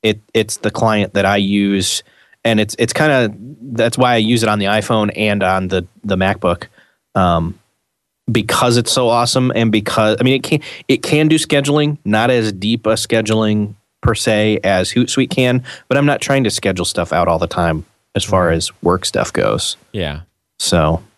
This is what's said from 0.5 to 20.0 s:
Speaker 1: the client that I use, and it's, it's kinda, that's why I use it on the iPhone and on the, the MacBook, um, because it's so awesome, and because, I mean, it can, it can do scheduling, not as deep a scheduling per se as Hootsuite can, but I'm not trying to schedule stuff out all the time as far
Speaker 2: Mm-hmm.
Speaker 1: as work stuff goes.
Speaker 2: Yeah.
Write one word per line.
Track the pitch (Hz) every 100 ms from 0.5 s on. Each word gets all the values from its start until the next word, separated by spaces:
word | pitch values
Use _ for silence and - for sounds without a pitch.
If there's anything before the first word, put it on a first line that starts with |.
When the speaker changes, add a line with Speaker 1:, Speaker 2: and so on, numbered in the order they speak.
| -
Speaker 1:
the | 107
client | - 113 107 101
that | 101
I | 98 104
use, | 98 101 101 98 - - - _ _ _
and | 113 107
it's, | 107 -
it's | 120
kinda, | - 156 135 113 98 117 147
that's | - 117 117 120
why | 123
I | 117
use | 110 120
it | 110
on | 104
the | 98
iPhone | 107 104 113 104 -
and | 107 104
on | 95 95 92
the, | 92 87 _
the | 104 92
MacBook, | 95 98 - 87 - _ _ _ _
um, | - 92 85 82 92 _ _ _ _ _ _ -
because | 107 104 - 123 120
it's | 117
so | - 120
awesome, | 117 120 131 127
and | 113 113
because, | 107 104 - 107 110
I |
mean, | 123
it | 135
can, | - 151 - - -
it | 135
can | - 147 156
do | 156
scheduling, | - 143 139 147 147 151
not | - 107 117
as | 127 110
deep | 98 104 117 110
a |
scheduling | 113 - 113 107 110 107 107 104 107 _ _
per | - 113
se | - 107 107 107
as | 95 95 92
Hootsuite | 120 123 - 131
can, | - 127 123 123 - _
but | 135
I'm | 143
not | 143
trying | - 139
to | 120
schedule | - 101 92
stuff | 85 - 85
out | 80 87
all | 82
the | 85
time | - 85 80 - _ _ -
as |
far | - 101 87
Speaker 2:
Mm-hmm. | 82
Speaker 1:
as | - -
work | 87 90
stuff | - - -
goes. | - 50 55 - - _
Speaker 2:
Yeah. | 110